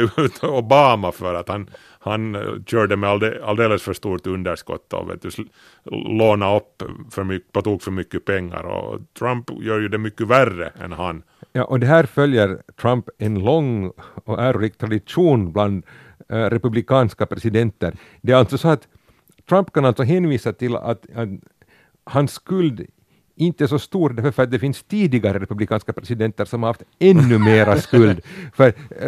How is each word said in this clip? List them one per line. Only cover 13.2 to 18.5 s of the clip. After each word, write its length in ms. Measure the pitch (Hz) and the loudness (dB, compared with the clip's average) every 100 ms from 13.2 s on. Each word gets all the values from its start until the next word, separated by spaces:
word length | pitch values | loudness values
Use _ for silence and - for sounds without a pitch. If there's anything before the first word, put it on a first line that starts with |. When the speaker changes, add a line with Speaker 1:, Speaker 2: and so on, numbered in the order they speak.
| 107 104 | -4 -2
Speaker 2:
lång 480 | 101 160 139 113 92 - - - | 0 0 0 -4 -6 -10 -20 -18
och 180 | - 104 | -10 -4
ärorik 360 | 127 107 107 - | -2 0 -4 -6
tradition 720 | 110 107 - - 175 127 90 | -4 -4 -4 0 2 2 0
bland, 320 | 98 101 98 - - - _ - | -2 -2 -2 -8 -20 -20 _ -8
eh, 80 | 110 | -4
republikanska 920 | 104 117 123 113 - 131 117 - 104 | -2 -2 -2 -2 0 2 2 -2 -6
presidenter. 680 | - 113 107 117 - 85 85 - _ | -4 -2 0 -2 -2 -8 -8 -18 _
Det 100 | 120 | 2
är 40 | 127 | 4
alltså 220 | 113 | 4